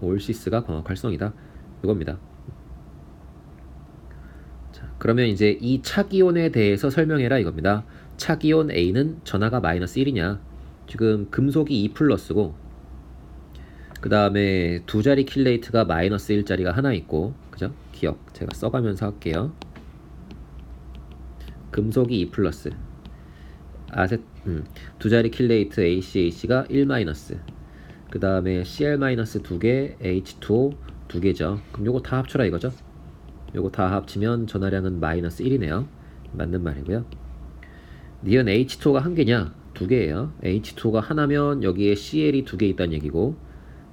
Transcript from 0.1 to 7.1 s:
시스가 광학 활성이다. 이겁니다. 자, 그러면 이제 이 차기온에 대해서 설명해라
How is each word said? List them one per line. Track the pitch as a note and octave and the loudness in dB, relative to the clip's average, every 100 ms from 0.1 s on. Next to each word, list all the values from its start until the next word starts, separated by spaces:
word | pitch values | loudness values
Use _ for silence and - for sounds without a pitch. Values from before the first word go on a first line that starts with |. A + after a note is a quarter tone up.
| G2 | -2
시스가 | - A2 - A2+ | -2 -6 -2 -2
광학 | - D#2+ D#2+ | -2 -4 -4
활성이다. | F#2 A#2+ E2+ G#2 - - - - - | -4 -4 -2 -4 -6 -16 -20 -20 -4
이겁니다. | G2 G#2 D2 F2+ - - - - - - - - - - - - - - - - - - - - - - - - - | -2 0 -2 -6 -12 -18 -18 -18 -18 -18 -18 -20 -20 -20 -20 -20 -20 -20 -20 -20 -20 -20 -20 -18 -18 -18 -18 -18 -18
자, | - - - | -16 -14 -2
그러면 | - A#2 A#2+ | 2 4 2
이제 | G2 G#2 - | 4 4 4
이 | A#2+ C3 | 0 0
차기온에 | - - G3+ G3 F#3 E3+ E3 | 0 -2 2 4 6 4 2
대해서 | A#2+ G#2 G2 C#3+ | 4 4 4 2
설명해라 | C#3+ D#3 | 2 2